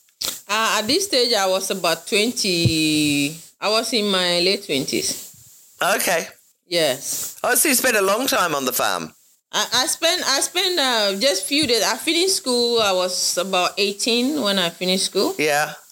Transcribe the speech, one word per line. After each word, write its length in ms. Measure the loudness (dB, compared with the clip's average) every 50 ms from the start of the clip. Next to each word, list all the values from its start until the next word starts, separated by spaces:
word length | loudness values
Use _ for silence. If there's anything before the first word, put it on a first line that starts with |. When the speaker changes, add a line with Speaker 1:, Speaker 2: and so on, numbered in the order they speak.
| _ _ _ _ -8 -6 -6 -10 -6 -4
Speaker 1:
Uh, 300 | -2 0 2 2 0 0
at 80 | 0
this 180 | 0 0 -2 -2
stage, 280 | 0 0 0 0 2 2
I 140 | 0 2
was 240 | 0 0 -2 -2 -4
about 360 | -4 -2 0 -2 -2 -2 -2
twenty. 1300 | -2 0 0 0 0 0 -2 0 0 2 2 2 2 2 2 2 2 2 2 2 2 2 0 0 -2 -4 -8 -16 -20 _ _
I 100 | -4 -2
was 220 | 0 0 -2 0 -2
in 140 | 0 0 0
my 300 | 0 0 0 0 0 2
late 260 | 0 0 -2 -2 -4
twenties. 680 | -4 -2 -2 -2 -2 -2 -2 -2 -4 -6 -8 -12 -16 -20 -20 -20 -20 -20 -20 -20 _ _ -2
Speaker 2:
Okay. 460 | 0 0 2 2 0 0 0 0 -2 -6 -12 _ _ _ _ _ _
Speaker 1:
Yes. 720 | _ 0 2 2 2 0 -2 -4 -8 -6 -6 -8 -10 -8 -4 -2
Speaker 2:
Oh, 120 | 0 2
so 140 | 2 4 4
you 60 | 2
spent 200 | 4 2 2 2
a 40 | 4
long 260 | 2 2 2 2 0
time 260 | 0 2 2 2 0 0
on 100 | 0 -2
the 80 | 0 0
farm? 400 | 0 0 0 0 -2 -4 -8 -12 _ _ _ _ _ _ _
Speaker 1:
I, 140 | -4 -2 -2 0 0
I 140 | 0 0
spent, 340 | 0 -2 0 0 0 0 0 0
I 120 | -2 0 -2
spent, 360 | -2 -2 -2 -2 0 0 0 0
uh, 360 | 0 2 2 2 0 0 0 0
just 260 | 0 0 0 0 -2
few 200 | 0 0 0 2
days. 140 | 2 2 2 2
I 120 | 0 -2
finished 400 | -2 -2 0 0 2 2 2 0
school. 440 | 0 0 0 0 0 0 2 2 2
I 100 | 2 2
was 460 | 2 2 0 -2 -2 -2 -2 -2 -2
about 340 | -2 -2 0 0 0 0 0 0
eighteen 640 | 0 -2 -2 -2 -2 -2 0 0 2 0 0 0 0
when 180 | 0 0 0 0
I 100 | 0 -2
finished 360 | -4 -4 -2 0 0 0 0
school. 300 | 0 0 0 0 0 0
Speaker 2:
Yeah. 360 | 0 0 2 2 0 0 -2 -6 -12 -18 -20